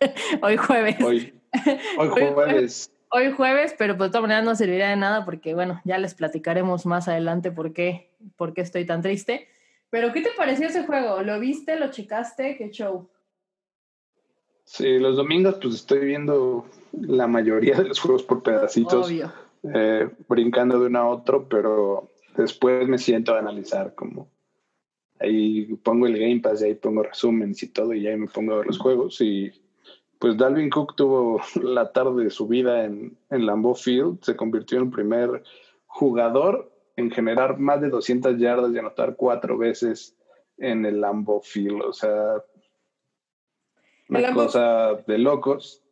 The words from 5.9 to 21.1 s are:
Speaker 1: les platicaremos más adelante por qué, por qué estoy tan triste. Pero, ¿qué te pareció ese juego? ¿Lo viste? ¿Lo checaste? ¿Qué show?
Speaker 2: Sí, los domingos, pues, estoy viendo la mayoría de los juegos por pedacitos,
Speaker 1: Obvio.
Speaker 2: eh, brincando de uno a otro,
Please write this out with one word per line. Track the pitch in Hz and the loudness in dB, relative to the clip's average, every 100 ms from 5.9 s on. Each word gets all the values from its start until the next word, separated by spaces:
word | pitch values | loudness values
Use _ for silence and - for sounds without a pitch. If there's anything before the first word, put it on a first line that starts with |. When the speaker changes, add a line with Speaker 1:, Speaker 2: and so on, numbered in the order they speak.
| 185 | -4
Speaker 1:
les | 190 | -4
platicaremos | - 156 160 170 170 185 180 | -6 -6 -4 -2 -2 0 -2
más | 175 175 175 | -2 -2 -2
adelante | 165 165 170 180 | -2 -2 -2 -4
por | 170 160 | -6 -8
qué, | 160 175 175 _ _ 208 _ | -4 -4 -4 _ _ -20 _
por | 165 | -8
qué | 165 | -6
estoy | 180 180 | -6 -6
tan | 175 170 | -4 -4
triste. | 185 196 - 247 - _ _ _ _ | -2 -4 -4 -8 -10 _ _ _ _
Pero, | 233 240 | -2 -2
¿qué | 302 | -2
te | 392 480 | -4 0
pareció | 294 269 320 | -2 0 -2
ese | 339 | -4
juego? | 311 277 240 190 | -2 -2 -2 -2
¿Lo | 202 214 | -4 -2
viste? | 254 302 302 320 | -4 -4 -4 -4
¿Lo | 269 | -4
checaste? | 247 202 214 233 - 269 269 | -6 -8 -8 -8 -8 -8 -6
¿Qué | 208 | -12
show? | 208 202 185 180 _ _ _ _ _ _ _ _ _ _ _ _ _ _ _ | -8 -6 -6 -12 _ _ _ _ _ _ _ _ _ _ _ _ _ _ _
Speaker 2:
Sí, | _ - 131 127 | _ -4 0 2
los | 131 131 | 2 2
domingos, | 143 165 190 190 | 0 2 2 0
pues, | 131 113 | -4 -6
estoy | - 139 | 0 0
viendo | 139 147 147 143 127 120 120 - - | 0 -2 0 2 2 -2 -8 -20 -16
la | - 151 127 120 | -4 0 2 4
mayoría | 117 110 110 123 135 | 4 4 4 4 4
de | 190 | 2
los | - | 0
juegos | 120 127 | 2 2
por | - 120 | 2 0
pedacitos, | 120 110 107 113 117 123 175 | 2 2 2 0 2 2 2
Speaker 1:
Obvio. | 165 - - - _ 151 | -4 -6 -12 -20 _ -4
Speaker 2:
eh, | 123 110 110 - - - | 0 2 2 -2 -6 0
brincando | 120 120 123 123 127 | 2 4 2 4 4
de | 123 | 4
uno | 120 | 2
a | |
otro, | 120 | 2